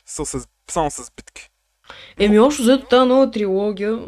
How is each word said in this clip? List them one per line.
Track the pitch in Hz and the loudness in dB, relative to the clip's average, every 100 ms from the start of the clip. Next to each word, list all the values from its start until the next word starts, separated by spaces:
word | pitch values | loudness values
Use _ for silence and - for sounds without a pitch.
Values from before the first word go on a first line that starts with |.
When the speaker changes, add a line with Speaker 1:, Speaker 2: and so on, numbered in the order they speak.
| - | -16
Speaker 1:
So, | - | -12
с-, | 147 135 - _ - | -10 -10 -14 _ -10
само | - 151 | -4 -4
с | - 120 - | -6 -16 -20
битки. | - - - _ _ _ - - - - | -20 -20 -20 _ _ _ -20 -20 -14 -2
Speaker 2:
Еми, | 208 208 | 2 4
общо | 254 294 | 4 2
взето, | 233 262 - | 2 2 2
тая | 247 254 | 2 4
нова | 262 269 | 2 2
трилогия | 226 208 190 208 190 208 226 | 0 -2 -2 -4 -4 -6 -6